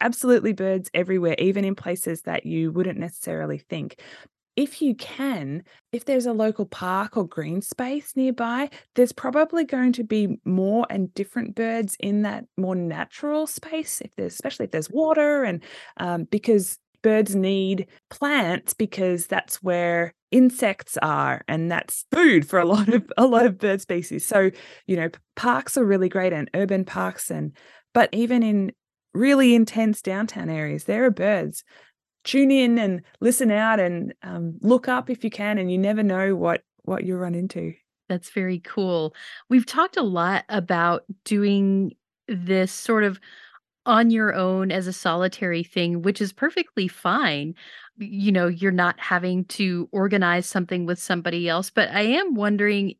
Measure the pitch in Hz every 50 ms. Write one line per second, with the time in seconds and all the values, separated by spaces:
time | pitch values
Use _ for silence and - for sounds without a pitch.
0 | - 240 240 - - 247 247 233 - 220 208 196 190 190 190 190 185 - - 180
1 | 180 185 190 185 170 165 156 - 175 190 190 202 196 190 202 - - 175 180 190
2 | - 175 165 - - 175 165 - - 156 165 165 165 160 160 180 180 185 - -
3 | 165 170 - - - - 165 156 156 151 147 143 - - 170 160 139 - - -
4 | - - - - - - _ _ _ _ _ - 285 285 - - 311 277 220 -
5 | - - - - 269 277 240 180 143 135 143 - - _ _ _ _ _ - 240
6 | - - 269 254 240 247 233 214 220 220 214 - 202 - - - - 180 185 190
7 | 208 214 - 233 180 165 - 165 151 151 170 196 - - - - 254 254 277 294
8 | 285 - - 262 262 262 247 247 233 226 240 254 285 285 - - - _ - -
9 | 247 247 - - - 262 254 294 320 320 330 339 320 - 277 254 254 254 240 247
10 | 226 214 214 214 202 185 - - - - 185 185 190 196 208 233 233 - - 196
11 | 185 185 - - 202 - - 247 226 220 196 - 226 226 226 233 220 196 - -
12 | - 202 202 208 208 202 - - - - _ - 185 185 185 180 175 170 156 -
13 | - - - - - 294 302 302 311 302 - - - 320 320 320 311 - - -
14 | - - _ - 196 180 - - - - - - 208 185 - 160 156 - 214 285
15 | 320 311 311 311 294 294 294 285 262 208 175 165 - - - - - - - -
16 | - 175 175 170 160 - - 208 - 233 226 202 180 - - - _ _ _ _
17 | - 220 214 214 214 202 202 196 190 190 196 196 190 190 196 185 185 - _ _
18 | _ - - - 285 285 294 277 202 170 180 180 - - - - 220 196 - 202
19 | 190 185 180 175 - - 190 190 - - - - - 185 175 175 175 170 170 170
20 | 170 170 - _ _ _ - 254 254 254 247 - 247 202 190 - - - - -
21 | - 156 147 143 139 135 127 - - - 156 160 165 170 170 - - - - -
22 | - _ - 320 349 302 214 165 147 - - 185 170 170 196 214 208 208 233 240
23 | - - - - 240 262 233 226 247 240 185 185 214 202 196 190 - - 185 175
24 | 175 - - 175 - - 226 202 190 190 190 - - - - - _ - 185 170
25 | 165 170 - - _ _ _ - - 247 240 269 269 - - 277 240 196 196 190
26 | 185 180 - 185 185 185 175 151 139 - - 180 196 190 196 190 185 - - 185
27 | 185 - 180 - - - - - 151 151 139 _ - - - - _ _ - 240
28 | 220 - - 220 233 226 254 240 226 220 208 202 190 185 - _ _ _ _ _
29 | _ _ - 180 247 277 285 269 269 247 240 233 226 - - 226 220 214 208 -
30 | - 196 190 196 220 214 - 196 170 160 160 156 151 147 147 156 - - 202 220
31 | 254 254 202 - 185 208 208 180 160 156 160 - - _ _ - _ _ _ _
32 | _ _ _ _ - - - 269 277 269 269 269 254 240 233 240 214 190 185 175
33 | - _ _ - 196 240 247 - 262 220 208 208 220 226 220 208 185 175 175 170
34 | 175 - - _ - 185 180 175 170 165 165 - - 208 247 247 247 262 254 247
35 | 247 - 247 - - 220 - - 208 208 214 202 185 180 180 185 190 202 214 214
36 | 214 202 185 185 190 196 196 175 175 170 165 - - _ _ _ _ - 190 -
37 | - 185 185 180 180 175 170 170 185 185 - 175 165 165 165 _ _ _ _ _
38 | _ - 185 175 - - - 202 185 185 180 170 - - - 214 190 185 175 165
39 | 156 156 - - - - - - - - 240 254 233 - - 294 339 381 - 392
40 | 269 202 180 175 170 180 196 - - - 214 202 175 - 185 170 170 175 175 -
41 | - - 196 - - - 214 202 202 202 202 196 196 196 196 196 196 - - _
42 | _ _ _ _ _ - 220 180 175 180 190 185 185 185 - - - - 226 214
43 | 208 202 190 - - - - - - - - - _ _ _ _ - 254 226 220
44 | 233 233 226 220 214 208 - 190 185 185 185 190 190 190 - 190 180 180 180 -
45 | - 180 165 175 185 185 - - 202 180 170 170 170 - - 185 175 170 170 170
46 | 165 196 202 - 208 196 - - 262 320 - 370 330 - _ 226 185 180 - -
47 | - 175 196 269 285 180 151 143 147 156 170 - - - - - - - _ -
48 | 202 208 202 196 196 208 190 185 175 175 175 170 196 196 185 180 180 175 - -
49 | - - 185 175 175 185 180 185 180 - - - 202 185 180 175 170 - - 196
50 | 190 202 202 196 185 175 175 180 185 - - 196 180 - 185 180 175 170 180 -
51 | - - 185 175 160 175 170 175 175 170 165 175 190 - - - 143 - 147 202
52 | 208 220 254 339 403 370 269 208 208 208 208 196 208 208 208 202 196 190 -